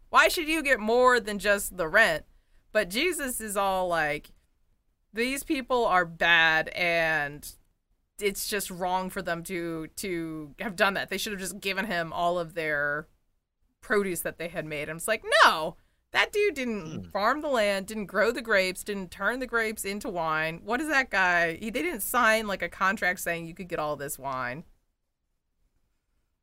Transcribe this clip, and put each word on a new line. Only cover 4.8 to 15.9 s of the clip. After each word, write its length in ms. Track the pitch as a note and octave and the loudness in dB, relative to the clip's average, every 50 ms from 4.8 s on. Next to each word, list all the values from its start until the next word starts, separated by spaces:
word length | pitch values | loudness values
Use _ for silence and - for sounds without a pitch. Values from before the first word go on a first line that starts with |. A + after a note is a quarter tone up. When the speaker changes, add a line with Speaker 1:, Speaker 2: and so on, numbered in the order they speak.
| _ _ _ _ _ _ | _ _ _ _ _ _
Speaker 1:
These 300 | - G#3+ A#3+ B3+ C4+ C#4 | -4 -2 -2 -2 -2 -4
people 420 | - - D#4+ C4+ A#3+ - C4 A#3+ A#3 | -4 -4 -4 -4 -2 0 0 2 2
are 180 | F#3+ F3+ F3+ F3 | 4 4 4 2
bad, 640 | E3+ E3+ - F#3 E3+ E3+ E3 E3 D#3+ D#3+ D#3+ D#3+ - | 2 -2 0 4 6 6 6 6 6 4 2 0 -2
and 840 | - - F3+ E3+ E3+ E3+ E3 D#3+ D#3+ D3+ D3 C#3+ D3 D3 - - - _ _ _ _ _ _ _ _ _ _ _ _ - | -2 -2 0 2 2 2 2 2 2 0 -2 -4 -6 -10 -14 -16 -18 _ _ _ _ _ _ _ _ _ _ _ _ -4
it's 260 | G3+ G3+ G3 - - - | -4 -2 -2 -4 -4 -4
just 220 | G#3+ G3+ F#3+ - | -4 -4 -4 -6
wrong 400 | F#3+ E3+ F#3 F3+ F#3 F#3 F#3 F#3 | -6 -4 -2 0 0 0 -2 -4
for 120 | - G3+ | -6 -6
them 200 | F3 F3 E3+ E3+ E3 | -4 -4 -4 -6 -6
to, 440 | - F#3+ E3+ E3+ E3+ E3 D#3+ D#3+ D3+ - | -6 -6 -6 -6 -6 -6 -8 -8 -10 -10
to 580 | - - G3 F3 E3+ E3 D#3+ D#3 D#3 D3+ C#3+ C3 - | -8 -6 -6 -4 -4 -6 -6 -8 -10 -12 -12 -12 -10
have 160 | F#3 A#3 F3+ | -8 -6 -2
done 180 | F3 G#3+ G3 F#3+ | 0 2 2 2
that. 140 | D#3+ B2+ - | 0 -4 -4
They 80 | - F#3+ | -6 -6
should 140 | - A3 | -6 -6
have 80 | G#3 F#3 | -6 -6
just 200 | F#3+ F3+ F#3+ G3+ | -8 -8 -8 -6
given 260 | - G3 F#3+ F#3+ F#3+ | -6 -4 -2 -2 -2
him 260 | G#3+ F3+ E3+ E3 D#3+ | -2 -2 -2 -2 -4
all 260 | - - F3 F3 F3+ F3+ | -2 -2 0 0 0 0
of 160 | E3+ D#3+ D#3 | -2 -6 -6
their 520 | E3+ D#3 D#3 D3+ C#3+ D3 D3 D3 D3+ D#3+ - _ _ _ _ _ _ _ _ _ _ _ _ _ _ | -4 -2 -2 -2 0 0 -2 -2 -4 -6 -10 _ _ _ _ _ _ _ _ _ _ _ _ _ _
produce 400 | - - B3 G3+ G3+ G3 E3+ D#3+ | -4 0 2 2 2 0 -2 -4
that 180 | - F3+ - - | -4 -6 -6 -6
they 100 | D#3+ F3 | -8 -8
had 160 | E3+ F3 D3 | -6 -6 -6
made. 220 | D#3 D3+ D3 D3 D#3 | -6 -6 -6 -6 -6
And 100 | D#3 E3 | -8 -6
it's 100 | - - | -2 -2
like, 160 | A3 - - G#4 C#5 D#5+ C5+ | -2 -2 0 4 6 8 8
no, 320 | B3+ G3 D#3+ D#3 F3+ - - _ _ | 8 6 4 0 -4 -6 -10 _ _